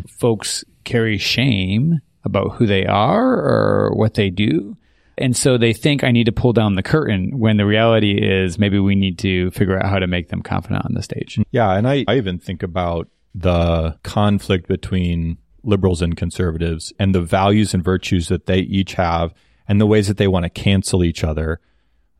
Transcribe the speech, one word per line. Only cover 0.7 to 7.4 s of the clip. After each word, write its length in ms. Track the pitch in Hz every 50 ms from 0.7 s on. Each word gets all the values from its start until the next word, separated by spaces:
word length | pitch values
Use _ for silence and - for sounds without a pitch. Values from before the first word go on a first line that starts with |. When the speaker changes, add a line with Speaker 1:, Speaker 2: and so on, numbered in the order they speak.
| _ _ _
Speaker 1:
carry 340 | - - 120 113 110 107 95
shame 840 | - - - 117 127 143 110 95 92 92 98 110 135 165 170 147 - _ _ _ -
about 280 | 104 95 95 101 98 -
who 100 | - 120
they 180 | 104 101 95 98
are 480 | 98 101 101 107 131 - - 262 262 254
or 580 | 190 160 139 120 110 53 50 50 - - - -
what 200 | 101 110 110 -
they 160 | - 104 98
do. 460 | 90 101 104 113 151 175 202 208 226 - _ _ _ _ _ _ _
And 200 | - - 127 120
so 200 | - - 143 127 120
they 140 | 117 117
think, 300 | 110 - - 156 143 131 -
"I 60 | 131
need 140 | 120 117 117
to 60 | 117
pull 200 | 107 - - 127
down 220 | 110 117 110 104 98
the 80 | 87
curtain," 560 | 87 - - 156 147 - 107 95 92 98 -
when 180 | 135